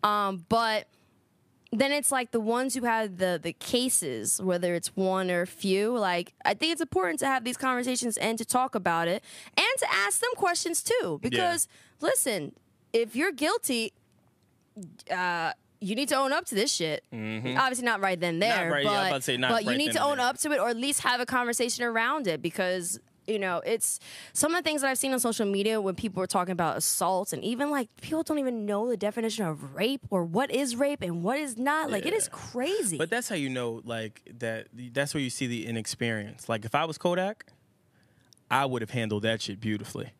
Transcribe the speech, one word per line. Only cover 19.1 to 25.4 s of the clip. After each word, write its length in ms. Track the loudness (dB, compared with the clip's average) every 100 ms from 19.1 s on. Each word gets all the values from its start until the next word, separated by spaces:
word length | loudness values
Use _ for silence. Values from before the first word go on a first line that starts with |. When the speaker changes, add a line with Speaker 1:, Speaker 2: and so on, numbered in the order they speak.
| 0
Speaker 2:
to 60 |
say 140 | 0 0
not 140 | 4
Speaker 1:
but 140 | 2
you 60 | 2
Speaker 2:
right 80 | 0
Speaker 1:
need 80 | 0
Speaker 2:
then 60 |
Speaker 1:
to 60 | 2
Speaker 2:
and 80 | 2
Speaker 1:
own 40 | 2
Speaker 2:
there. 80 | 0
Speaker 1:
up 120 | 0
to 140 | 0
it 60 | 2
or 100 | 2
at 80 | 0
least 240 | 0 0
have 200 | 0 0
a 60 | 0
conversation 580 | 0 0 0 0 0
around 420 | 0 0 0 0 0
it 160 | 0
because, 560 | -2 -2 0 0 -4 -8 -10 _ -4
you 100 | -2
know, 220 | 0 -2
it's 360 | 0 0 0 -2 -8 -18 -10
some 220 | 0 2
of 80 | 2
the 40 | 0
things 120 | 0
that 80 | 0
I've 80 | 0
seen 140 | 0
on 80 | 2
social 260 | 0 0